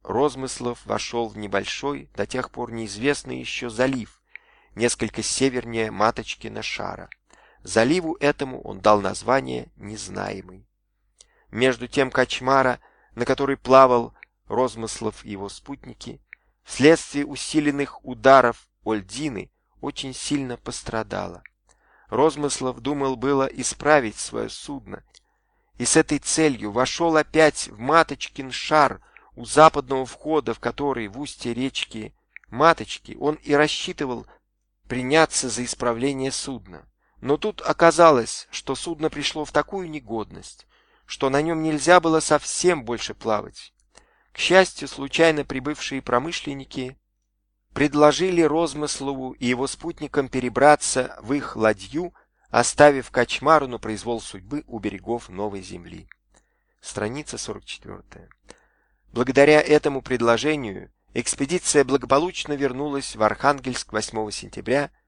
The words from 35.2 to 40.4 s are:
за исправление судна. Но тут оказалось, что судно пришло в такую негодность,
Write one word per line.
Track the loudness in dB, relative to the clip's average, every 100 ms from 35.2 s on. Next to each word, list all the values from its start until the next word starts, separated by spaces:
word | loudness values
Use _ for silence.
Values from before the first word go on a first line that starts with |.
| 4 0 -6
за | -6
исправление | -8 -4 -4 -2 -2 -2 -6
судна. | -6 -8 -10 -12 -20 -20 _ _ _
Но | -2 -2
тут | -2 -6
оказалось, | -4 4 4 8 8 6 2 -8 -12
что | -14 -8
судно | -8 -8 -6 -6
пришло | -4 -6 -6
в | -2
такую | -2 -2 -6 -8
негодность, | -12 -8 -8 -8 -14